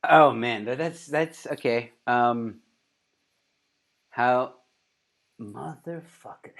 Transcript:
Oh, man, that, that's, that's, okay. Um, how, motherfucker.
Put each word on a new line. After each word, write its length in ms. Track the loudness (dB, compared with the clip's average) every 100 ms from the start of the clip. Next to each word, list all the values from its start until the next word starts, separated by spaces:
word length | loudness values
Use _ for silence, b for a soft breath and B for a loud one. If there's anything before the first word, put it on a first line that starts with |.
| 6
Oh, 240 | 6 6
man, 320 | 4 -4 -4 -4
that, 120 | -4
that's, 280 | -6 -8 -6
that's, 400 | -4 -4 -6 -10
okay. 460 | -6 -2 -2 -4 _ -2
Um, 540 | 2 2 0 -6 -12 _ _ _ _ _ _ _ _ _ _ _ _ _ _ _
how, 440 | -2 2 2 0 -8 _ _ _ _ _ _ _ _
motherfucker. 1120 | -16 -14 -14 -14 -14 -14 -16 _ -20 -20 -20